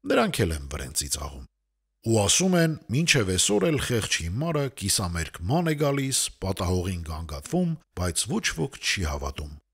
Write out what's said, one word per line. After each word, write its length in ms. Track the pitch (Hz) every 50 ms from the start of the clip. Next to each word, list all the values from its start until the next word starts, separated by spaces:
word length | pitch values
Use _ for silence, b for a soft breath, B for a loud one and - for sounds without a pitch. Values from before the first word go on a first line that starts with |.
| -
նրանք 300 | 277 - 262 233 208 147
էլ 140 | - 113 85 78
են 120 | 73 69
վրեն 300 | 69 - - 69 65 -
ծիծաղում։ 500 | - 76 71 - - 73 71 69 67 67 - _ _ _ _ _ _ _ _ _ _ _
Ու 120 | 117 113 110
ասում 360 | 101 95 - - 180 190 180
են, 180 | 175 165 160 156 - -
մինչև 480 | _ 110 135 170 156 - 139 107 92
էսօր 340 | 92 92 - - 208 208 190
էլ 140 | 175 156 135
խեղճ 320 | - - 123 113 95 - -
հիմարը 500 | - 80 85 90 120 151 170 165 151 139 131
կիսամերկ 640 | - - - 98 - - 104 87 87 85 80 - - -
ման 300 | 85 92 131 175 180 165
է 60 | 156
գալիս, 440 | 147 151 143 139 139 139 135 131 - - - -
պատահողին 720 | _ - 92 95 - 98 90 92 92 87 95 92 87 82
գանգատվում, 680 | 82 82 80 82 78 73 69 - - - 175 180 170 160 - _ _
բայց 340 | _ - 90 90 82 - -
ոչ 200 | 107 147 220 - - -
ոք 220 | - 78 - -
չի 300 | - - - - - 87
հավատում։ 480 | 73 71 71 69 69 69 - 78 76 76 73 _ _